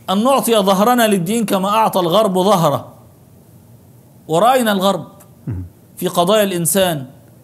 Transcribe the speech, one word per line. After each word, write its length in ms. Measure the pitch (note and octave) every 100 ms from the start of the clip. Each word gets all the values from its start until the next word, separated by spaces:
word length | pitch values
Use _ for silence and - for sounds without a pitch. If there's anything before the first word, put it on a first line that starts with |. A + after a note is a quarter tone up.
| -
أن 140 | G3
نعطي 320 | B3+ C4 A#3
ظهرنا 520 | A3 F#3+ F#3 A3 B3 G#3+
للدين 380 | G3 E3 A#3
كما 240 | G#3 G3 G3
أعطى 300 | A3 G#3+ F#3+
الغرب 400 | E3+ G3 G#3+ F#3
ظهره". 540 | F#3+ F#3+ D#3+ B2+ - - - - - - - - - - - - - - -
ورأينا 440 | D#3+ A3+ C4 A3+
الغرب 360 | G3 G3 F3+ B2+ - - - - F#2 F2+ - - -
في 100 | F3
قضايا 360 | F3+ F3 G#3+
الإنسان 640 | G3 F3 E3 G3 F#3 D3+ B2+ - - -